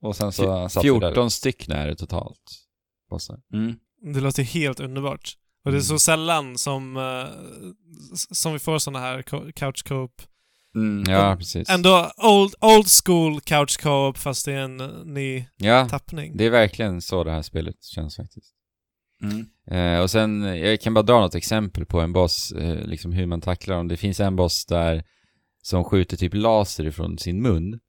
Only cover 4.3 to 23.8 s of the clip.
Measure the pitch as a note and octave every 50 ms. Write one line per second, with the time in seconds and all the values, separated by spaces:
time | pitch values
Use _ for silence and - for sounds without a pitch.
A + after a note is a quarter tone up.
4.3 | C3 - C3+ A2+ - E3+ D3+ C#3 B2+ - C#3 C3 C3 C#3 C#3 C#3 C#3 - - -
5.3 | - - _ _ _ _ _ C#3 C3+ C#3+ C3+ B2 D#3 D3+ - - D#3+ D#3+ D#3+ E3
6.3 | E3+ D#3 C#3+ C3 B2 B2+ - D3 C#3 C3+ C3+ C3 C3 C3 C3 C3 B2+ B2+ B2+ -
7.3 | - - B2+ - - - - F3+ - _ _ E3 E3+ - - - F3+ F3 - -
8.3 | F#3 - - E3 D#3 D3 - - D#3+ D3+ - - C#3 C3 B2+ B2+ B2+ C3 B2+ -
9.3 | - C#3+ - D3+ - - D3 C3+ C3 - - - C#3 C3+ C3 B2 - - - -
10.3 | _ _ _ _ _ _ _ _ - A2 G#2+ G#2+ G#2 G2+ G2 F#2 F#2+ G2 G2 G2
11.3 | F#2+ F2+ F2+ - - F2 F2 - F#3 F3+ F3 F#3 F#3+ F3+ E3+ E3 - - G#3+ A3+
12.3 | G#3 G3+ G3 G3 - - - A3 A3 G#3+ G#3+ F3+ - - - - F3+ E3+ E3 D#3
13.3 | D3+ D3 - - D#3+ D3 C#3+ C3+ - - - D3+ C#3+ C#3 C#3 C#3 B2 - - C#3+
14.3 | C3 - - D3 C#3 C#3 C3+ C3 C3 C3 C3 C3+ - - E3+ E3 C#3+ C#3 C#3 C3+
15.3 | C3 C3 B2 - _ - F#2+ G#2 A#2 B2+ C3 A#2+ A#2 C#3 - - F3+ D#3 D3 -
16.3 | D#3 - G#2+ A2+ A#2 A#2+ A2 G2+ - - A#2 G#2 F2+ F2 - - - F#2 E2 D#2+
17.3 | D#2+ D#2+ D#2 - - E2+ D#2+ D#2 D#2 - - - - E2+ D#2+ D2+ - - F2 F2
18.3 | - - - _ _ _ _ _ _ _ _ _ _ _ _ _ _ _ G2+ G#2
19.3 | G#2 A2 A2+ - _ _ _ - F#2 F2+ F2 F2 E2+ E2+ F2+ F#2 - A2 A2 G#2+
20.3 | G#2+ G#2 G2+ G2 F#2 E2 D#2+ G2+ A2 G#2+ - A2+ A2+ A2 G#2+ G#2 B2 A#2 G2+ F2
21.3 | - F2 - - A2+ A2 G#2+ F#2+ - - - - - F2 E2 E2 F2 F#2 F2+ E2+
22.3 | - - - - - - D#2 E2+ E2 D2+ D2 D#2 E2 D#2 - F2 F2 F#2 F#2 E2+
23.3 | E2+ E2+ - G2 F2 - - - F#2+ F2